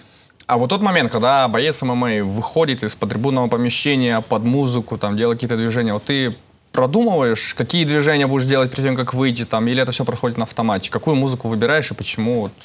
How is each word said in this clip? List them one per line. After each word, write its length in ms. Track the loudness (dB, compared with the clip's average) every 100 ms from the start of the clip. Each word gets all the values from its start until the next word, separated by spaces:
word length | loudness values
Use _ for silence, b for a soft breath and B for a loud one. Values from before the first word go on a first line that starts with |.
| B B B B -2
А 100 | 0
вот 120 | 2
тот 100 | 0
момент, 280 | 2 2 2
когда 360 | 2 2 4 4
боец 340 | 2 0 0
М 80 | -2
М 140 | 0
А 200 | 0 0
выходит 580 | 0 -2 -2 0 0 0
из 100 | -4
подтрибунного 540 | -4 -4 -2 0 0 0
помещения 720 | 0 0 0 0 2 2 0
под 240 | 0 -2
музыку, 520 | 2 2 2 -2 -4 -4
там, 200 | -2 0
делает 200 | 0 0
какие-то 180 | -2 -2
движения, 360 | 0 0 -2
вот 120 | -2
ты 300 | -2 -2 -2 -4 -14 _ _
продумываешь, 840 | 0 2 2 2 2 2 0 -2
какие 300 | -4 -2 0
движения 420 | 2 2 4 4 2
будешь 200 | 2 2
делать 240 | 2 2
перед 140 | 0
тем, 120 | -2 -2
как 160 | -2
выйти, 320 | 0 0 0
там, 220 | -2 -2 0
или 140 | 0
это 80 | 0
всё 120 | -2
проходит 340 | -4 -2 -4 -2
на 60 |
автомате? 460 | -6 -2 -2 -2 -2
Какую 260 | -4 0 0
музыку 320 | 0 -2 -2
выбираешь 420 | 0 2 0 0
и 40 |
почему 480 | -6 -6 -4 -2 -2
вот 100 | -4 -8